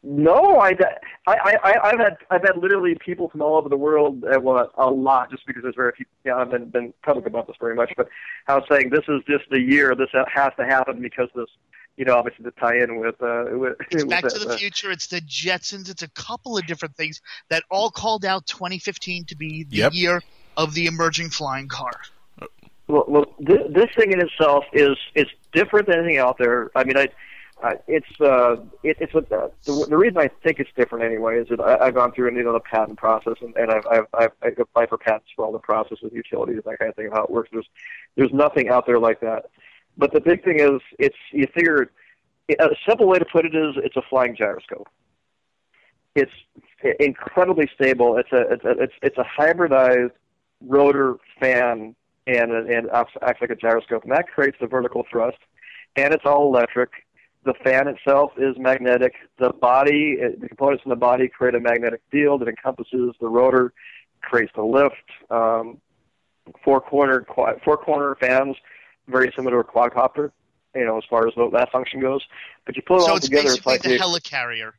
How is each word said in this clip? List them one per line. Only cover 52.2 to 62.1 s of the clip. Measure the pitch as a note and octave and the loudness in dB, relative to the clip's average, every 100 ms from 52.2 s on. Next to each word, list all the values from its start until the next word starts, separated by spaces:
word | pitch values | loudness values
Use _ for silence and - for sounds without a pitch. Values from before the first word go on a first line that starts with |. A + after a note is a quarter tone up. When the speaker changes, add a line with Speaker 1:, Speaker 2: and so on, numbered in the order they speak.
| - | -2
Speaker 1:
and, | B2 A#2 | 0 0
and | A2+ A2+ A#2 A#2 | -2 -2 -4 0
acts, | A#2 A#2 - | -2 -2 -4
acts | B2+ A#2+ | -4 -2
like | A#2+ | -4
a | A2+ | -2
gyroscope, | A#2 A2+ - A#2 | 0 0 0 -6
and | - | -2
that | C#3 F3 | -2 -2
creates | - C#3 - | -2 -2 -2
the | A#2+ | -4
vertical | C3 A#2+ B2 - | -2 -2 -4 -6
thrust. | A#2 A#2 - _ _ - - - - | -4 -4 -6 _ _ -20 -20 -8 -2
And | C#3 | 0
it's | D#3 C#3 | 2 2
all | D3 D3 | 2 4
electric. | B2+ A#2 B2 B2 - _ _ _ _ | 2 2 -2 -4 -6 _ _ _ _
The | C3+ B2+ | -6 -2
fan | C3 C3 C#3 | 0 2 0
itself | B2+ - C#3 C#3+ - | -4 0 2 2 0
is | C3+ B2+ | -2 0
magnetic. | C3 C3 B2 B2 B2+ - - _ | 0 0 2 2 2 -2 -20 _
The | B2+ | -2
body, | - B2 B2+ C#3+ D3 D3+ C3+ | 2 4 4 4 2 0 0
uh, | B2 G#2 | -4 -4
the | B2 | -14
components | - C#3 C3+ | -2 0 0
in | C3+ | -4
the | A#2+ | 0
body | B2 B2+ B2+ | 2 2 0
create | - B2 | 0 0
a | A#2+ | 2
magnetic | A#2+ A#2+ A#2 A#2 _ | 0 0 -2 -6 _